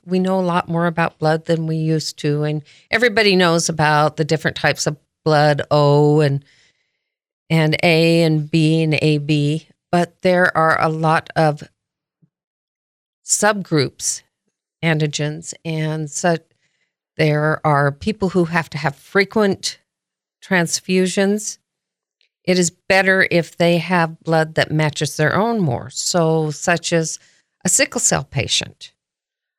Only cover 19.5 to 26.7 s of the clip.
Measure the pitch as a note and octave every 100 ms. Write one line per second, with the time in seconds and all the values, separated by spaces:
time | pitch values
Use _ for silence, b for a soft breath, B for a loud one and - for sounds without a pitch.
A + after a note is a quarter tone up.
19.5 | - - - _ _ _ _ _ _ -
20.5 | F#3 E3 - - F#3 F#3 F#3+ G3 G#3 G#3+
21.5 | - _ _ _ _ _ _ _ _ -
22.5 | F#3 E3+ - - F#3+ F#3+ F#3+ - E3+ D#3+
23.5 | - E3+ E3+ E3 F3+ E3 E3 - D#3+ D#3+
24.5 | D#3 - D3+ D#3 - D3 - D#3 - A3+
25.5 | A#3 D#3+ B2 B2+ - - F3+ D#3+ D#3+ D#3
26.5 | D3 -